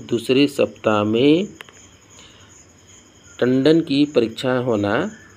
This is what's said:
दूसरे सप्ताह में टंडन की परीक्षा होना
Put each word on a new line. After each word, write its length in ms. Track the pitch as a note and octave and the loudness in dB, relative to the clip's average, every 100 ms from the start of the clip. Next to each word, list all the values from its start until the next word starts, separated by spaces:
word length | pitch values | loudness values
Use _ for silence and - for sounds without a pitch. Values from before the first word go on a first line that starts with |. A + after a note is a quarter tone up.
| A#2 | -2
दूसरे 420 | A#2 - C3 C#3 | -4 0 2 2
सप्ताह 560 | C3+ G#2+ - A2+ G#2+ | 0 -2 -2 0 0
में 440 | G#2 A2 C#3+ D#3+ G3+ - - - - - _ - - - - - - _ - - _ _ - - | 0 2 2 2 0 -10 -20 -20 -20 -20 _ -20 -20 -20 -20 -20 -20 _ -20 -20 _ _ -20 -4
टंडन 420 | B2 C3 C#3 E3 | 0 2 2 2
की 260 | D#3+ C#3 D3 | 2 0 0
परीक्षा 520 | B2+ A#2 A2 C3 B2+ | 0 -2 -4 -4 -2
होना 520 | B2 G#2+ G2+ A2+ G3 - - | -2 -2 0 -2 -4 -10 -20